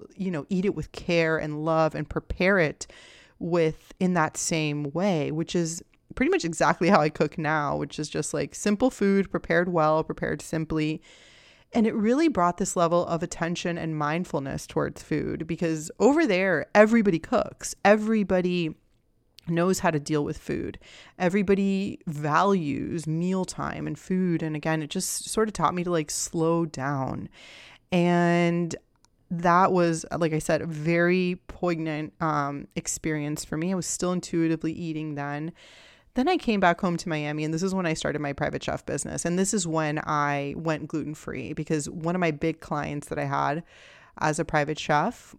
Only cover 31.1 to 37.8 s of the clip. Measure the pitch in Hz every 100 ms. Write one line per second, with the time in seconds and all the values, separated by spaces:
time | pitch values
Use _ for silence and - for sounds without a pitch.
31.1 | 185 180 180 - - 180 165 160 151 156
32.1 | - 160 147 143 143 - - - - 160
33.1 | 151 147 151 - 156 175 185 156 - 180
34.1 | 180 - 170 165 160 160 - 170 156 156
35.1 | 143 143 147 160 - - - - - _
36.1 | - 285 359 - 208 180 175 185 170 175
37.1 | 156 147 151 156 160 190 190